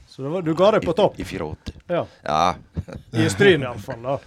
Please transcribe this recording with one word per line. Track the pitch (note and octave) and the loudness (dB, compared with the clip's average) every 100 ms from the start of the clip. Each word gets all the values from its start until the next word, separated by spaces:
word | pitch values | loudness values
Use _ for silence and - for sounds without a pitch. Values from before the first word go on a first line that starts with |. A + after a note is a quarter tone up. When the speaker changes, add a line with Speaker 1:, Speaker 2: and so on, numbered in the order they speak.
| - | -20
Speaker 1:
Så | - | -12
det | C3+ | -6
var, | F3+ | -4
du | D#3+ | -2
ga | D#3+ G3 | 4 4
det | A3 | 4
på | - | 0
Speaker 2:
I, | |
Speaker 1:
topp? | E3 F3+ - | 2 2 0
Speaker 2:
i | |
fireogåtti. | F#2+ F2+ D#2 - - - - | -10 -8 -8 -10 -14 -16 -6
Speaker 1:
Ja. | E3+ A#2 _ | -6 -6 _
Speaker 2:
Ja. | - D2+ F2 - - - - - - | -2 2 2 0 -8 -12 -12 -16 -8
Speaker 1:
I | - D#3 | -2 0
Stryn | - G3+ D#3+ | 4 4 4
i | B2+ | 0
alle | A#2+ | -8
fall, | G2+ A#2+ | -12 -10
da, | B2 C#3 | -6 -6